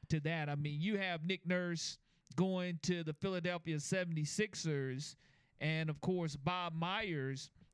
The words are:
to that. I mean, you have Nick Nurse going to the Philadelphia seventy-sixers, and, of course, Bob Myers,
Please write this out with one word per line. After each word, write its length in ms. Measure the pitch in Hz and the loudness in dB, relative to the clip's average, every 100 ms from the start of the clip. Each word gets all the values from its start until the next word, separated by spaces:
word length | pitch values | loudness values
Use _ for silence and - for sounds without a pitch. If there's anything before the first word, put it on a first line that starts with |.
| - | -2
to 100 | 156 | 0
that. 260 | 151 165 147 | 2 0 0
I 60 | 143 | 0
mean, 240 | 147 147 | 0 0
you 180 | 185 202 | 2 2
have 280 | 190 170 165 | 2 0 0
Nick 200 | 185 165 | 0 2
Nurse 520 | 180 175 170 - - _ _ - 143 | 0 2 -2 -4 -8 _ _ -4 2
going 440 | 190 185 180 170 | 4 2 -2 -2
to 200 | - 175 | 0 0
the 100 | 160 | 0
Philadelphia 680 | 147 196 185 175 175 165 151 | -2 0 0 0 -2 -2 -2
seventy-sixers, 1400 | - 190 180 160 147 - 214 - 160 143 131 131 151 - _ _ _ - | 2 0 2 0 0 2 0 0 -2 0 0 -2 -6 -12 _ _ _ -4
and, 300 | 151 160 160 | 0 0 0
of 100 | 147 | 0
course, 360 | - 180 165 143 | 0 2 0 -2
Bob 380 | 143 180 175 | -2 0 -2
Myers, 760 | 165 170 202 214 151 131 135 - - - | -2 0 0 0 -2 -2 -4 -8 -18 -20